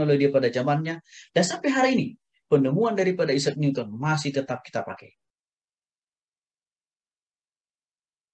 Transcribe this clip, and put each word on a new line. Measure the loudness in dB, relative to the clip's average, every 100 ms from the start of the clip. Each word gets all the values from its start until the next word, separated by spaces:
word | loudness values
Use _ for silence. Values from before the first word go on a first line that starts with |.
| 2
oleh | 4
dia | 4
pada | 2 0
zamannya. | 0 0 0 -2 -8 -12 -20 -4
Dan | -2
sampai | 0 -2 0
hari | 2 2 2
ini, | -2 -6 _ _ 0
penemuan | 2 4 2 0
daripada | 0 0 0 0
Isaac | 0 0 -2
Newton | -2 -2 -6
masih | -4 -2 -2 -2
tetap | -4 -4 -6
kita | -8 -8 -8
pakai. | -10 -18 _ _ _ _ _ _ _ _ _ _ _ _ _ _ _ _ _ _ _ _ _ _ _ _ _ _ _ _ _ _ _ _